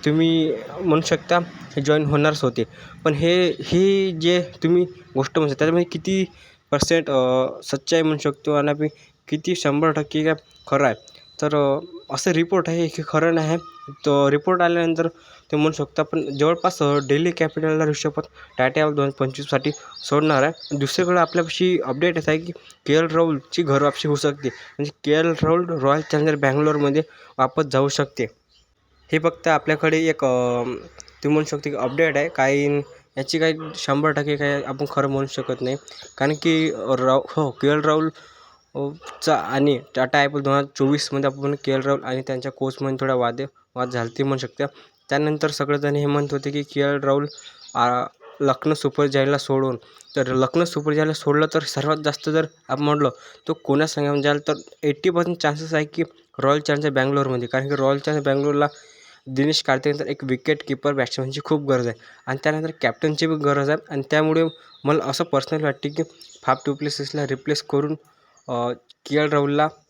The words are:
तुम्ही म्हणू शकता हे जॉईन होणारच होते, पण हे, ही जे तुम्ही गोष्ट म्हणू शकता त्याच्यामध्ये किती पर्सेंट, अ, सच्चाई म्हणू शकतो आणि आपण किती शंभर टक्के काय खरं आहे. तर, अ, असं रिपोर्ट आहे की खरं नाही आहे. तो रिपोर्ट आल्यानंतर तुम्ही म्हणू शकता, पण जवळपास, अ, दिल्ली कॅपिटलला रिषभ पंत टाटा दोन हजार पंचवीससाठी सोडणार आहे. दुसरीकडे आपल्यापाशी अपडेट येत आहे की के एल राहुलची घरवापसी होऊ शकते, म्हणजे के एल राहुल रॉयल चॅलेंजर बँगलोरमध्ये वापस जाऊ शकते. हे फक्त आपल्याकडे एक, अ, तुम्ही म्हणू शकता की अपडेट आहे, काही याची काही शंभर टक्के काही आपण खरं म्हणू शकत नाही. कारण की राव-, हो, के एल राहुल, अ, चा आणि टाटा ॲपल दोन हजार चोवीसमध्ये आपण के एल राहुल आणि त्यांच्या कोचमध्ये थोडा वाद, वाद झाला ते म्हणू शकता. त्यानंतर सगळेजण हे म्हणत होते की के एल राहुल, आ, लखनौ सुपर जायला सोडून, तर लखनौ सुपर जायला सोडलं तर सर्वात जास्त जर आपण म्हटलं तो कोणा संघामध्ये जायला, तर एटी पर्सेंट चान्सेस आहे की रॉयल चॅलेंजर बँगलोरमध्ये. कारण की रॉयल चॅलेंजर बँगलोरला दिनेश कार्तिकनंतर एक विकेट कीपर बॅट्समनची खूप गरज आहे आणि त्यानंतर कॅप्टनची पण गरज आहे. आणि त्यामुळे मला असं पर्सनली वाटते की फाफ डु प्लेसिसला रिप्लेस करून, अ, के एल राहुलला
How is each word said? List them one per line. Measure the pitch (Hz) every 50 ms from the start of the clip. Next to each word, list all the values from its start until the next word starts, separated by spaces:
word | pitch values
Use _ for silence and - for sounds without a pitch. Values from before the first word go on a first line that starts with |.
| -
तुम्ही | 156 151 156 165 165 165 165 160 156 131 110 - - - 175
म्हणू | 190 175 151 156
शकता | 165 - 170 156 - - 165 175
हे | 170 175 - - - - - 151
जॉईन | 139 139 151 156 151
होणारच | 151 147 147 147 156 151 151 -
होते, | 127 117 - 113 - - - - - - - -
पण | 160 151
हे, | 143 160 165 175 180 180 170 147 -
ही | - - - 175 190 196 196 196 190 190
जे | 175 160 156 170 180 175 175 180 - - -
तुम्ही | 165 175 180 180 180 - - - - -
गोष्ट | 131 135 - _ 165
म्हणू | 156 147 135
शकता | -
त्याच्यामध्ये | 147 160 165 175 175 175
किती | - 170 - 190 190 190 190 180 - - - - - _ _ _
पर्सेंट, | - 143 - - 170 165 147 -
अ, | 139 131 127 127 127 127 131 131 - - -
सच्चाई | - - 135 _ - 170 165
म्हणू | 160 156 156 147
शकतो | - 147 143 - _ - 151
आणि | 147 143 147
आपण | 147 147 151 151 147 _ - _ _ _ _ -
किती | - 156 156 - 180
शंभर | 170 - 151 143 147 160 160
टक्के | 151 156 151 - - 156 151
काय | 160 156 156 _ _ _ _ - -
खरं | 135 139 143
आहे. | 127 107 - - - _ - _ _ _ -
तर, | - 151 151
अ, | 147 143 139 139 151 165 - - - - _ 139
असं | 135 - -
रिपोर्ट | 170 160 170 170 196 185 175 165
आहे | 165 170 170 160
की | - - 156 -
खरं | - 156 160 165 165
नाही | 165 156 156
आहे. | 160 170 170 - - - - - 143 _ -
तो | 151 143 143 143 139
रिपोर्ट | 143 147 143 - 185 180
आल्यानंतर | 175 170 170 170 170 165 165 160 165 165 165 - - - - - _ _
तुम्ही | - 151
म्हणू | 151 156 156 - 147
शकता, | - _ - 156
पण | 151 - 165 139 139 139 139
जवळपास, | 147 156 170 170 - 185 180 -
अ, | 156 143 143 147
दिल्ली | 139 131 143 147 165 175
कॅपिटलला | 170 - 165 156 - 160 156 160 156 156 160
रिषभ | 151 151 - - 160
पंत | 147 - 147 - _ - - - - -
टाटा | 127 131 127 156
दोन | 151 151 147 143
हजार | 139 139
पंचवीससाठी | 135 - 135 131 131 - 165 143 147 135 135 147 143 - - - - - - -
सोडणार | 147 147 151 156 151 135 131
आहे. | 156 165 - - - 147 143
दुसरीकडे | 139 135 - - 185 175 180 180
आपल्यापाशी | 165 160 - 180 165 165 - - 185 185 180 165 -
अपडेट | 131 127 139 160 175 170 170
येत | 147 156
आहे | 156 160
की | 165 175 165 - - - - _ _
के | - 143
एल | 156 165 165
राहुलची | 156 165 170 165 156 139 - - - - 175
घरवापसी | 147 139 139 143 147 139 - - 151
होऊ | 147
शकते, | 143 - 147 143 143 139 127
म्हणजे | - - - - - - 143 147 - _ _
के | 143
एल | 147 156 160
राहुल | 170 165 151 - 156 165 175 180 175
रॉयल | 170 151 131 139 143 156
चॅलेंजर | 156 - - 151 147 160 151
बँगलोरमध्ये | 147 143 135 131 143 151 156 151 147 147 143 139 156 160 - - - - - - -
वापस | 131 131 - - 160 143
जाऊ | 131 131 139 143
शकते. | - - 143 135 - - 123 104 - _ _ _ _ _ _ _ _ _ _ _ _ _ _ _
हे | - 160
फक्त | 156 165 165 - - 170
आपल्याकडे | 160 147 - - 156 151 - 160 156 160
एक, | 165 160 156 156 -
अ, | 135 127 123 123 120 120 120 120 123 123 - - - - - - - - _ -
तुम्ही | 143
म्हणू | 151 156 156
शकता | 151 - 143 - 151
की | 143
अपडेट | 120 120 127 131 147 165 160 143 143
आहे, | 147 165
काही | - - 135 135 139 143 143 143 143 143 139 - - - _ _ _ -
याची | 139 - - 160
काही | 160 160 156 156 160 156 156
शंभर | - - - 139 143 151 156
टक्के | 147 147 143 147 147
काही | 139 143 143 143 143 135
आपण | - 135 135 147 139
खरं | - 143 139 139
म्हणू | 139 135 135 135
शकत | - - 131 - 131 -
नाही. | 123 127 135 147 - - - - - - - -
कारण | 131 143 151
की | 151 - 165 160 160 160 160 135
राव-, | 113 95 113 131 123 127 131 131 139 131 -
हो, | - 156 156 135
के | 120 - - 139
एल | 147 151
राहुल, | 147 156 151 156 160 160 156 - - - - - - - _ _ _ _ _
अ, | 143 139 139 151 170 - - - -
चा | - - 151
आणि | 117 80 95 123 139 139 147 139 120 - - _
टाटा | 131 127 127 - 147
ॲपल | 143 139 147 147
दोन | 139 139 139
हजार | 139 139 139 _
चोवीसमध्ये | - 135 135 147 147 - - 139 139 139 139
आपण | 135 139 139 139 143 139 -
के | 135
एल | 135 135
राहुल | 131 139 139 139 -
आणि | - 127 131 131 -
त्यांच्या | 135 127 123 135
कोचमध्ये | 131 - 135 131 127 - 139 135 135 131
थोडा | 135 131 131
वाद, | 127 123 120 117 123 135 135 _ _ _ _ _
वाद | 127 127 123
झाला | 123 123 117 117 113 -
ते | 139
म्हणू | 139 139 131
शकता. | 131 123 - _ 143 139 _ - - _ _ _ _ _
त्यानंतर | 139 139 151 151 151 147 - 151
सगळेजण | 147 - 147 139 147 143 143 143 143
हे | 147 143
म्हणत | 143 143 143 143 143
होते | 143 139 135 143
की | 139 147 143
के | - - 143
एल | 143 139 143 143
राहुल, | 139 139 135 143 143 143 - - - - - - - - -
आ, | - 120 123 123 123 - - _ _ - - - -
लखनौ | 143 135 131 - - 151 156
सुपर | 147 - 143 - - 147 143
जायला | 135 139 135 139 143 139
सोडून, | - - 139 135 135 135 123 113 - - - - - - -
तर | 143 135 127
लखनौ | 127 131 131 127 - 165 175
सुपर | 170 - 156 147 151 151
जायला | 151 156 156 156
सोडलं | - - 147 143 147 160 156 -
तर | 160
सर्वात | 151 - - 147 139 151 156 156
जास्त | 151 147 143 - - 160
जर | 151 160 160 151 _ _ _ -
आपण | 131 139 147
म्हटलं | 147 147 147 147 131 - - - - - - _ -
तो | 160
कोणा | - _ - 139 143 156 156
संघामध्ये | - 151 147 143 143 143 139
जायला, | 147 147 147
तर | 147 - 151 151 - - - _ -
एटी | 147 143 147 - 185
पर्सेंट | 175 170 175 170 175 170
चान्सेस | - 151 147 151 160 160 160
आहे | 156 151
की | 147 - - 165 - _ _ _ _ _ -
रॉयल | 127 135 143 151
चॅलेंजर | 147 - 147 143 147 151
बँगलोरमध्ये. | 135 135 131 135 139 143 139 131 127 123 120 120
कारण | - 131 135 139
की | 147
रॉयल | 135 135 135 139 143
चॅलेंजर | - - 151 151 143 143 135
बँगलोरला | 139 139 147 143 143 147 147 - - - - - - - - - _ _ 135
दिनेश | 131 131 139 151 156 -
कार्तिकनंतर | - - 131 131 135 151 147 147 147 -
एक | 147 - -
विकेट | 131 131 - - - 151 147 - -
कीपर | 139 131 - 143 143
बॅट्समनची | 135 127 117 - - 131 131 135 147 -
खूप | - 156 151
गरज | 143 139 135 127 123 117
आहे | 113 113 - - - - _ -
आणि | 131 139 -
त्यानंतर | 156 151 156 156 160 156 -
कॅप्टनची | - 120 113 _ - 156 151 147 165 160
पण | 160
गरज | 156 147 143 143 143 139 139
आहे. | 151 151 151 -
आणि | 156 139 139 -
त्यामुळे | - 151 156 156 160 165 165 160 156 - - - - _ -
मला | 139 151 156 -
असं | 127 139 - 170
पर्सनली | 170 - 135 131 - 160 156 151
वाटते | 147 139 - - 147
की | 147 156 160 160 - _ - - - - -
फाफ | - 131 139 -
डु | - 143
प्लेसिसला | 135 151 147 143 - 143 139 - 151 143 131
रिप्लेस | 139 135 - - 151 143
करून, | - _ - 143 143 147 160 156 _ _ _ _ _ _ _ _ _ -
अ, | 127 120 120 120 123 120 _ _ _ _ _
के | - 143 151
एल | 151 147
राहुलला | 151 147 143 139 143 147 151 156 - - _